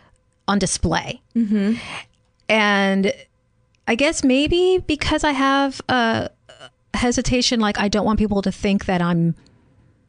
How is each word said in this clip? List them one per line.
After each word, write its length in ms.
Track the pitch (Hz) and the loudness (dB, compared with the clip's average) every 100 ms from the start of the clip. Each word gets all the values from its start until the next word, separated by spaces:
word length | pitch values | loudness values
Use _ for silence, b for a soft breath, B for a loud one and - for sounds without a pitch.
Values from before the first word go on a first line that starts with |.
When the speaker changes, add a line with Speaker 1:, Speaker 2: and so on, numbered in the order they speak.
| B _ _ _ - | B _ _ _ -4
Speaker 1:
on 100 | 196 | -2
display. 600 | 190 - 175 170 165 - _ 233 | -2 -2 -2 -2 -4 -12 _ -4
Speaker 2:
Mm-hmm. 400 | 220 208 202 233 B B B _ _ _ - | 0 0 0 -2 B B B _ _ _ -2
Speaker 1:
And 640 | 220 208 202 196 196 196 - 135 _ _ _ _ _ - | 0 2 2 2 2 0 -4 -12 _ _ _ _ _ -4
I 80 | 226 | 0
guess 280 | 285 330 | 0 2
maybe 560 | 277 254 302 349 359 370 - | 2 2 2 2 2 2 0
because 380 | 302 - 311 | -4 -2 0
I 80 | 302 | 0
have 500 | 269 269 277 277 262 - | 0 2 2 0 -4 -2
a 400 | 254 226 226 - - - 123 131 _ _ | 0 0 0 -4 -10 -20 -20 -20 _ _
hesitation, 680 | 208 247 240 240 247 247 240 | -2 0 0 0 0 2 0
like, 200 | 214 208 | 0 0
I 80 | 202 | 0
don't 180 | 202 190 | 0 0
want 140 | 220 | 0
people 220 | 208 202 | 0 0
to 80 | 196 | -2
think 340 | - 208 196 - | -2 0 0 0
that 160 | 180 | 0
I'm, 340 | 175 170 170 165 b b b b b b | 0 2 0 -2 b b b b b b